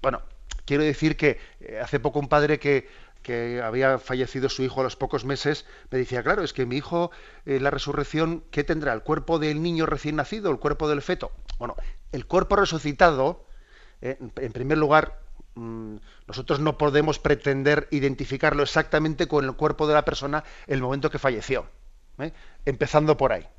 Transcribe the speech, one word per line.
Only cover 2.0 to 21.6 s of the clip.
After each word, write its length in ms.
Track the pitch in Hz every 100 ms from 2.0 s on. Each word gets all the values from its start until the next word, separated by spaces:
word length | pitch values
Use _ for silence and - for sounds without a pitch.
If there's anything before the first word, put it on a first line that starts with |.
poco 180 | 127 147
un 80 | 143
padre 320 | 151 147 151
que, 280 | 143 139 - - - -
que 400 | - 120 120 120
había 380 | 117 120 135 131
fallecido 500 | - 131 127 135 131
su 140 | -
hijo 180 | 131 127
a 20 |
los 120 | 131 -
pocos 300 | 135 139 117
meses, 400 | 139 143 143 - - -
me 80 | 131
decía, 240 | 127 123
claro, 200 | 117 202
es 100 | 160
que 120 | - 123
mi 120 | 127
hijo, 340 | 139 170 170 - - - -
eh, 140 | 135
la 100 | 135
resurrección, 760 | 143 143 143 139 151 160 165 -
¿qué 140 | -
tendrá? 300 | 143 160 143
¿El 100 | 113
cuerpo 340 | - 156 135 165
del 240 | 151 151
niño 240 | 170 170 156
recién 300 | 147 151 151
nacido, 340 | 139 214 202
el 80 | 135
cuerpo 300 | 147 147 151
del 140 | 147
feto? 300 | - 180 - - - -
Bueno, 160 | 120 - - - -
el 140 | 135 -
cuerpo 300 | 175 185 202
resucitado, 920 | 202 160 151 139 180 143 135 180 - - - - - -
eh, 160 | 123 135
en, 120 | 120 -
en 80 | 127
primer 260 | 110 131 156
lugar, 400 | 151 156 - - - - -
mm, 440 | - 117 113 110 107 - - -
nosotros 360 | 113 127 147
no 160 | 156 143
podemos 400 | 151 143 156 147
pretender 680 | 156 143 143 135 139 147 143
identificarlo 720 | 147 135 131 - 131 156 143
exactamente 640 | 143 - 160 156 156 147 175
con 180 | 151 139
el 80 |
cuerpo 320 | 135 151 - 151
de 80 |
la 120 | 151 147
persona 380 | 151 139 151 - - -
el 160 | 135
momento 300 | 127 139 143
que 80 | 143
falleció, 480 | 139 117 - 127